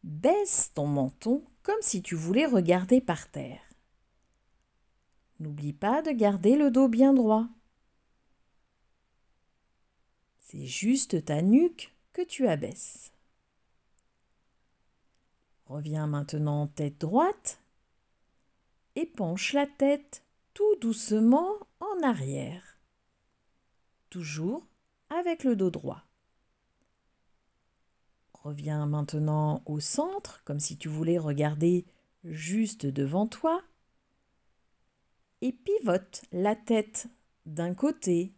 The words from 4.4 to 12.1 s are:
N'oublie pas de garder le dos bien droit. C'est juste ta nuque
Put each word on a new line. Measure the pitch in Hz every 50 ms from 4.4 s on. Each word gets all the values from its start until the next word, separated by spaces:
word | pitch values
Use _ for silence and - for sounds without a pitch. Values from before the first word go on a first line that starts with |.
| _ _ _ _ _ _ _ _ _ _ _ _ _ _ _ _ _ _ _ _
N'oublie | 156 151 147 147 147 147
pas | 147 - 190 208 247 302
de | 311 320
garder | 285 226 214 202 196 190 170 208 262
le | 294 302 277
dos | 233 262 269 254
bien | 226 226 269 277 277
droit. | 254 233 214 220 220 233 233 - _ _ _ _ _ _ _ _ _ _ _ _ _ _ _ _ _ _ _ _ _ _ _ _ _ _ _ _ _ _ _ _ _ _ _ _ _ _ _ _ _ _ _ _ _ _ _ _ _ _ _ _ _ _ _ _ _
C'est | - - - 143 139
juste | 131 - - 190 220 262 269 - - - 165 151
ta | - 147 147
nuque | 170 196 220 277 339 349 339 - - - _ _ _ _